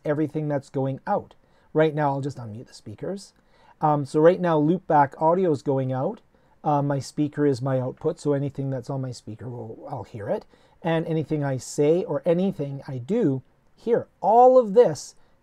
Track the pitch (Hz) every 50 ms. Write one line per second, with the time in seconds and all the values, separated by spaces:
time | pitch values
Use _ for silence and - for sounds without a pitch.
0 | - 160 147 143 160 143 - 156 156 147 147 139 - - - 139 131 135 135 -
1 | - 180 208 180 - - _ _ _ _ _ _ _ _ - 151 156 160 143 151
2 | 151 143 139 139 135 147 - 131 120 110 104 117 131 - - - - - 104 -
3 | - 165 190 202 - - _ _ _ _ _ _ _ _ - - - 151 151 147
4 | 143 135 - 156 156 165 185 180 180 170 165 151 147 151 180 175 - - 165 147
5 | 143 135 - - 160 160 175 185 190 175 151 127 - 147 135 135 131 131 131 127
6 | 135 185 233 - _ _ _ _ _ _ _ _ - 156 147 143 143 143 143 139
7 | 127 - - - 151 143 - 151 147 143 139 117 127 139 135 127 127 131 - -
8 | - 156 - - - 147 143 139 143 139 - - 135 135 131 131 117 - 139 135
9 | 131 131 120 - - - 107 - 107 120 120 123 113 113 113 - - - - 110
10 | 95 - - 113 98 123 185 - - _ _ _ _ _ _ _ - 165 165 160
11 | 165 - 160 160 143 - 156 151 143 139 135 127 - - - - 147 147 165 180
12 | 190 - 156 139 - 180 170 175 185 202 - - 143 139 139 139 - - 139 127
13 | 120 127 196 240 220 147 131 131 - _ _ _ _ _ _ _ - 226 233 -
14 | - - _ - - 185 220 240 247 254 254 262 240 208 190 233 240 185 147 -
15 | - - - _ - _ _ _